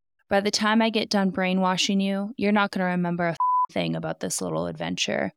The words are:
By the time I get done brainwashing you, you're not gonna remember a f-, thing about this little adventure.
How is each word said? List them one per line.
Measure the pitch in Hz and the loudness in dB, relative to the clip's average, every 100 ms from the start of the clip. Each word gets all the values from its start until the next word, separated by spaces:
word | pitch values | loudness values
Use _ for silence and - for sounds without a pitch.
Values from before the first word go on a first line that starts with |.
| _ _ - | _ _ 0
By | 202 | 0
the | 202 | 2
time | - 214 220 | 0 2 4
I | 226 | 4
get | 214 - | 0 0
done | 202 190 | 2 2
brainwashing | 185 185 185 185 185 - 196 | 2 0 2 2 2 2 2
you, | 196 196 202 - | 2 -2 -4 -2
you're | 202 | 2
not | 208 202 | 2 2
gonna | 196 180 | 0 0
remember | 180 175 175 170 | 0 0 0 -2
a | |
f-, | 160 1017 988 1017 | 0 0 0 0
thing | - 165 165 | -2 -4 -4
about | 160 - | -6 -6
this | - - | -6 -6
little | - 160 - | -4 -4 -4
adventure. | 160 165 - - - 190 | -6 -6 -4 -2 -2 -2